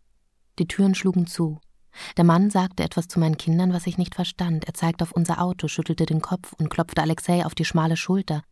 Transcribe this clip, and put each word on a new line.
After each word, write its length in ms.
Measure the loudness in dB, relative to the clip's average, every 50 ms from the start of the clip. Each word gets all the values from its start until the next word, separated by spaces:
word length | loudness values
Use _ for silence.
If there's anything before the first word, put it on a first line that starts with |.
| _ _ _ _ _ _ _ _ _ _ _ -4
Die 80 | -4
Türen 280 | -4 0 0 2 2 2
schlugen 320 | 4 4 4 6 4 2
zu. 340 | 0 0 -2 -2 -2 -2 -6 _ -20 _ _ _ _ -20 -18 -18 -6 2
Der 80 | 6 6
Mann 260 | 8 8 6 6 4
sagte 320 | 2 2 0 0 -2 -4 -6
etwas 260 | -4 -2 -4 -4 -2
zu 100 | 0 0
meinen 180 | 2 2 0
Kindern, 360 | 0 0 0 2 2 2 2 0
was 140 | 0 -2
ich 120 | -4 -2 -2
nicht 160 | -4 -4 -4
verstand. 500 | -6 -6 -6 -6 -6 -4 -2 -2 -4 -4
Er 100 | -6 -6
zeigte 280 | -2 -2 -2 0 0 -4
auf 80 | -4 -2
unser 280 | -2 -2 0 0 -2
Auto, 260 | -2 -2 -4 -4 -6
schüttelte 400 | -6 -4 -4 -4 -2 -2 -2 0
den 140 | 0 0 -2
Kopf 320 | -2 -2 -6 -6 -8 -8 -6
und 160 | -4 -4 -4
klopfte 340 | -2 -2 -4 -2 -2 -2 0
Alexei 420 | 0 -2 -2 -2 0 0 0 0
auf 100 | -2 -4
die 100 | -4 -4
schmale 320 | -2 0 0 0 0 0
Schulter. 460 | -2 -2 -2 -2 -2 -2 -4 -6 -8 -8 _